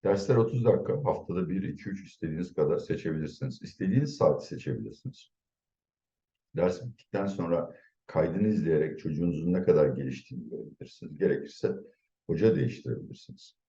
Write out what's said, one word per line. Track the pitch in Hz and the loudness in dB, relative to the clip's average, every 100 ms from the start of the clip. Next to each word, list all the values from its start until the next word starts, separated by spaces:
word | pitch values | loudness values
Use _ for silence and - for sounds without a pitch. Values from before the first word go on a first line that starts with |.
Dersler | 98 101 - 120 | 2 2 4 4
otuz | 113 123 | 4 2
dakika, | 113 95 - 73 | 4 4 2 0
haftada | 80 - - 90 85 | 0 -2 -2 -2 -2
bir, | 95 | -2
iki, | 95 - - | -4 -6 -8
üç | - - | -10 -12
istediğiniz | - 80 78 90 | -8 -6 -4 -6
kadar | - 82 - | 0 2 2
seçebilirsiniz. | - 80 82 78 76 - 67 - | -2 -4 -2 -4 -6 -6 -8 -8
İstediğiniz | - - 92 117 143 - | -14 -4 2 2 2 2
saati | 82 - - | 2 2 -4
seçebilirsiniz. | - - 60 55 - 131 - - _ _ _ _ _ _ _ _ _ _ _ _ - | -8 -6 -6 -6 -10 -14 -14 -20 _ _ _ _ _ _ _ _ _ _ _ _ 0
Ders | 90 - | 0 0
bittikten | 123 - _ 98 98 | -8 -14 _ -4 -2
sonra | 95 85 85 - - _ _ - | -2 0 0 -2 -10 _ _ -4
kaydını | - 80 90 107 | 0 2 2 2
izleyerek | 98 78 78 78 - | 2 4 2 2 -2
çocuğunuzun | 80 76 87 78 85 | -4 0 0 0 0
ne | 90 | 2
kadar | 92 82 73 65 | 6 6 6 2
geliştiğini | 67 64 - - - | -6 -8 -10 -12 -10
görebilirsiniz. | 57 55 - - - - 73 | -12 -12 -16 -20 -16 -16 -2
Gerekirse | 95 - - - - - - _ _ _ - | 0 0 -4 -4 -4 -4 -10 _ _ _ -6
hoca | 80 110 78 | 2 4 4
değiştirebilirsiniz. | 64 - - - - - - 64 - _ | 0 -2 -8 -8 -8 -16 -18 -20 -20 _